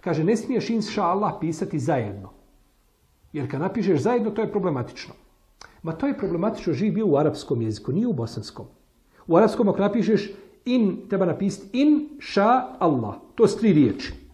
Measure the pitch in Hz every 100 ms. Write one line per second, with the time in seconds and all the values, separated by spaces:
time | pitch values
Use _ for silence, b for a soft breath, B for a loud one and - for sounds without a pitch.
0 | - 156 160 226 - 240 - 233 - -
1 | 180 190 208 156 156 160 196 160 127 143
2 | 107 101 95 - _ _ _ _ _ _
3 | _ _ _ 151 127 180 180 226 202 165
4 | 160 247 214 202 220 208 185 139 120 -
5 | - - _ _ _ _ B B 160 165
6 | 277 247 190 170 202 220 - 135 208 180
7 | 220 143 156 - - 127 110 104 - 151
8 | 247 160 117 - 107 - 117 _ _ _
9 | b b b 165 214 - 208 - 202 226
10 | 180 214 - B B B - 254 208 170
11 | - 196 185 156 196 156 - 247 294 294
12 | - - - - 208 254 254 - 175 135
13 | 107 95 - - 220 - 220 156 127 -
14 | - - -